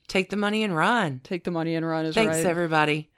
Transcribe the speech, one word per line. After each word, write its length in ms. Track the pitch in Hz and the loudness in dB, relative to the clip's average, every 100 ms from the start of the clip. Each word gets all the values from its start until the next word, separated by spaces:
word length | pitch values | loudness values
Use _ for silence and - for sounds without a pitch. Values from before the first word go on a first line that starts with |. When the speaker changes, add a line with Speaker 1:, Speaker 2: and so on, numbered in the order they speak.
| - | -4
Speaker 1:
Take 220 | 190 185 | -2 -2
the 80 | 202 | -2
money 260 | 208 214 | 0 0
and 100 | 214 | 0
run. 460 | 160 180 240 175 127 | 2 2 2 0 -4
Speaker 2:
Take 200 | - 180 | -8 -6
the 80 | 185 | -4
money 240 | 170 165 165 | -4 -2 -2
and 100 | 165 | -2
run 200 | 160 160 | -2 0
is 100 | 165 | 2
Speaker 1:
Thanks, 220 | 220 160 | 2 2
Speaker 2:
right. 80 | 175 | 0
Speaker 1:
everybody, 640 | 170 170 160 151 151 151 | 0 2 2 2 0 -6